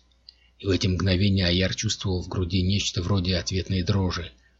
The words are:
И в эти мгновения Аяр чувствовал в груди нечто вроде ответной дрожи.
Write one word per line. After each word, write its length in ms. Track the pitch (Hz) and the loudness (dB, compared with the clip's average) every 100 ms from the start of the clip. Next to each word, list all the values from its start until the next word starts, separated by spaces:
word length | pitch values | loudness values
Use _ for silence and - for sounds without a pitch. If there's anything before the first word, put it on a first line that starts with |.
| _ _ _ - _ - | _ _ _ -20 _ -10
И 80 | 101 | -2
в 40 | |
эти 180 | 90 95 | 0 2
мгновения 580 | 87 92 90 101 95 87 | 2 2 2 4 4 2
Аяр 280 | 90 92 | 2 0
чувствовал 460 | - 107 - 98 90 | -2 -4 -4 -2 -4
в 80 | 85 | -4
груди 320 | - 85 95 | -4 0 0
нечто 400 | 92 101 - 101 | 2 0 -2 -4
вроде 360 | 87 98 87 87 | 0 0 0 -2
ответной 460 | - 95 - 92 | -2 -4 -2 -2
дрожи. 480 | 90 98 92 85 82 - _ | 0 2 0 -2 -6 -14 _